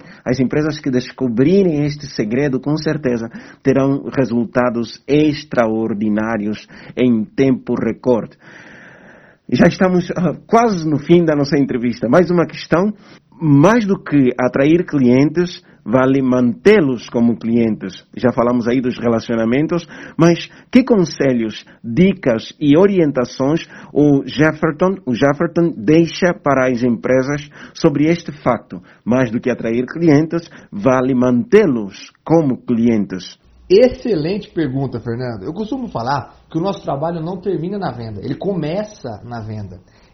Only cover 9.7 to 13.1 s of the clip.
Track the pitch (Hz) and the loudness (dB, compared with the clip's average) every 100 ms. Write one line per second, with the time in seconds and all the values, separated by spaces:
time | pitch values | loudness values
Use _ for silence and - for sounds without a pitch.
9.7 | - 185 180 - - 175 147 - 226 240 | 4 2 0 -2 -2 -2 -4 0 2 2
10.7 | 185 160 143 147 175 165 147 139 143 135 | 0 -2 -2 4 4 4 0 0 0 0
11.7 | 120 120 110 110 156 175 175 160 - - | -2 -4 -4 2 2 4 0 -2 -6 -2
12.7 | 165 208 208 - | 0 0 -4 -14